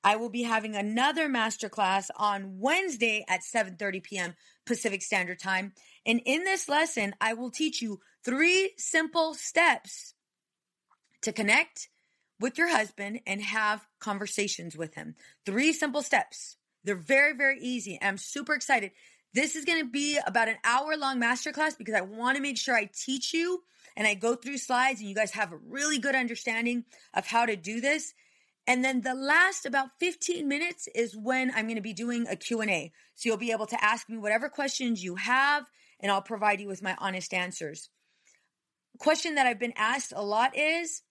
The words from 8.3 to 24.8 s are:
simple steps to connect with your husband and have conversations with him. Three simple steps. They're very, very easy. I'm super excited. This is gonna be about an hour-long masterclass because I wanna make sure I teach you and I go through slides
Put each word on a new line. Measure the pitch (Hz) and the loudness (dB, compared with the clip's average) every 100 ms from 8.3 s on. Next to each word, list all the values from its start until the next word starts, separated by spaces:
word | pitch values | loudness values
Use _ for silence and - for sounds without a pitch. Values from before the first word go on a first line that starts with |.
| 262 339 370 381 - | 2 4 4 2 -4
simple | - 320 320 330 320 | 0 0 2 2 0
steps | 311 - - 339 233 - - - _ _ _ _ _ _ _ _ _ _ _ | -2 -2 4 4 4 -4 -16 -16 _ _ _ _ _ _ _ _ _ _ _
to | 220 | -6
connect | 214 208 247 330 - - _ _ _ _ _ | 0 4 4 4 -6 -16 _ _ _ _ _
with | 240 247 | -4 2
your | 339 | 4
husband | 285 208 - 202 226 - | 4 2 -4 -8 -8 -6
and | 202 | -6
have | 202 220 208 214 _ _ | -2 0 0 0 _ _
conversations | 214 202 202 - 208 - 170 156 | -4 -4 -2 -2 -2 -4 -8 -8
with | 160 | -8
him. | - 160 160 - _ | -8 -12 -14 -20 _
Three | - 202 302 | -2 2 4
simple | 311 302 285 | 2 0 -2
steps. | - 233 - - - - _ _ | 2 0 0 -10 -16 -20 _ _
They're | 180 | -4
very, | 190 156 269 285 | -4 2 4 4
very | 269 277 269 | 4 0 0
easy. | 247 247 202 170 | -4 -4 -6 -4
I'm | 196 196 | -4 -4
super | - 285 269 | -8 -8 -2
excited. | 294 - 254 196 _ - _ _ | -2 2 0 0 _ -20 _ _
This | - 302 320 | 0 0 0
is | |
gonna | 294 330 | 0 0
be | 262 262 294 294 | 0 -2 0 0
about | - 226 220 | 2 2 2
an | 220 | 2
hour-long | - 247 302 311 269 262 | 2 2 2 -2 0 0
masterclass | 233 247 302 285 311 302 | 2 0 -2 0 -2 -2
because | 220 | -2
I | 214 | -2
wanna | 190 220 240 269 | -2 -2 0 0
make | 277 240 | -2 -4
sure | - 233 | 2 2
I | 208 | 0
teach | - - 262 - | -8 -6 -4 -2
you | 320 349 359 _ _ - - | 0 0 -4 _ _ -18 0
and | 214 | 0
I | |
go | 202 226 247 | 2 0 -2
through | 247 277 | -4 -8
slides | - 247 | -2 2